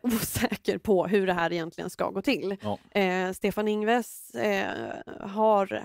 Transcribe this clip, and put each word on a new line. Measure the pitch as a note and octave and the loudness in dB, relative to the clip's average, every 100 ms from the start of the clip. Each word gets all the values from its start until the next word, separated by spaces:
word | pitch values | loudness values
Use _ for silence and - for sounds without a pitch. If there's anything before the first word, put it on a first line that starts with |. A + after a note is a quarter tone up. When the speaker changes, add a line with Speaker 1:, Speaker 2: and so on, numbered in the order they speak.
Speaker 1:
<laughs> | |
osäker | B3 A3 - - A#3+ G3+ - F#3+ | 0 0 0 -2 -2 -2 -2 -2
på | - F#3 E3 | 2 2 4
hur | G3+ F#3+ | 2 2
det | |
här | F3+ E3 | 0 0
egentligen | E3+ E3 - F3 | -2 -6 -8 -8
ska | - F3+ | -4 -4
gå | F#3+ | -2
till. | F#3+ D#3 F#3 G3 | 0 0 -2 -4
Speaker 2:
Ja. | G#3 G3+ _ G3+ | -4 -6 _ 2
Speaker 1:
Eh, | F#3+ F#3 F#3 | 2 2 -2
Stefan | F#3 G3+ G3 G#3+ | -2 -2 0 0
Ingves, | G#3+ G#3+ A#3+ A3 - - | 2 2 2 0 -10 -12
eh, | A#3 G#3+ G3 F#2+ - A2+ - - - | -2 0 0 -2 -6 -8 -10 -12 -12
har | G3+ G3+ A3 G#3 F#3+ G#3+ | -6 2 4 6 2 -4